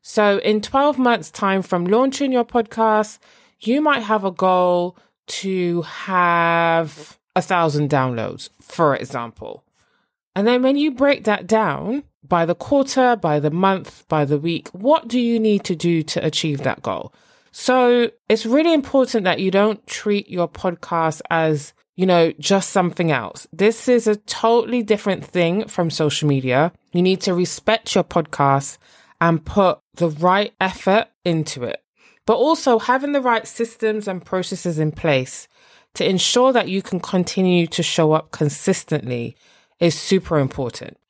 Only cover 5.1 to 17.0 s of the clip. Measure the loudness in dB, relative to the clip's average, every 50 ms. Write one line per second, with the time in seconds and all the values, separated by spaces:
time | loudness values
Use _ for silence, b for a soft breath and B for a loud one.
5.1 | b b _ -12 -10 -8 -6 -4 -2 -2 -2 -2 -2 -2 -4 -6 -12 -14 -8 -2
6.1 | 0 2 2 4 2 2 2 2 2 2 2 2 2 0 0 -2 -8 -16 -18 -20
7.1 | -20 _ _ _ _ -4 -2 0 0 0 2 0 0 0 0 0 0 0 0 -2
8.1 | -4 -6 -8 -8 -8 -12 -14 -14 _ _ -18 -12 -2 2 2 2 2 0 -4 -8
9.1 | -10 -10 -10 -12 _ -16 -16 -16 -16 -16 _ _ _ _ _ _ _ _ _ _
10.1 | _ _ _ _ _ 0 2 2 2 2 2 2 2 2 0 0 0 2 2 2
11.1 | 2 2 0 -2 -2 -2 0 0 0 2 2 0 -2 -4 -4 -6 -6 -6 -8 _
12.1 | _ _ _ -2 0 0 2 0 -2 _ -2 0 2 2 2 2 2 2 2 2
13.1 | 2 2 0 0 0 0 0 0 0 2 2 2 2 0 -4 -12 -20 -20 _ _
14.1 | 0 0 0 0 0 -2 0 -4 -4 -4 -8 -12 -14 -4 0 2 2 2 0 -2
15.1 | -2 0 0 2 0 2 2 2 2 2 0 -4 -6 -2 0 0 0 0 -2 -2
16.1 | -6 -2 -2 -2 -2 -2 -2 -2 -4 -2 -4 -4 -6 -4 -6 -6 -6 -6